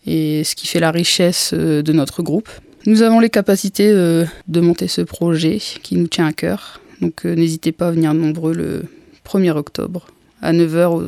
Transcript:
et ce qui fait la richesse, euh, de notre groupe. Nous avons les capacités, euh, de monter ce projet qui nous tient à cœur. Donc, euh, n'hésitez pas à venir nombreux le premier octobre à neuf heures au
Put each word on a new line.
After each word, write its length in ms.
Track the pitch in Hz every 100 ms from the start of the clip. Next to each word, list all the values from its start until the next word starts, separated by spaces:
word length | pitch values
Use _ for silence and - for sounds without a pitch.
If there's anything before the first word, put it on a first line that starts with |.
| -
et 360 | 160 156 151
ce 120 | 147
qui 100 | -
fait 140 | - 170
la 100 | 165
richesse, 600 | 170 170 - 180 175 -
euh, 300 | 165 165 151
de 100 | 151
notre 300 | 156 135 -
groupe. 260 | 170 175 - - - _ -
Nous 160 | 220
avons 160 | 226 226
les 100 | 226
capacités, 640 | 214 202 196 202 - 208
euh, 340 | 202 175 165 165 - -
de 120 | 165
monter 280 | 170 170 180
ce 140 | -
projet 580 | 175 - 170 160 160 214 - -
qui 120 | -
nous 120 | 175 170
tient 180 | -
à 80 | 160
cœur. 480 | - 165 196 - - - -
Donc, 220 | 175 - 175
euh, 80 |
n'hésitez 360 | 165 165 160 170
pas 180 | 160 175
à 20 |
venir 240 | 165 160
nombreux 400 | 156 156 160 160
le 300 | 170 - - - - - _
premier 280 | - 196 180
octobre 560 | 151 143 - - 180 - _ _ _
à 120 | -
neuf 220 | 170 170
heures 180 | 165 175
au 100 | 170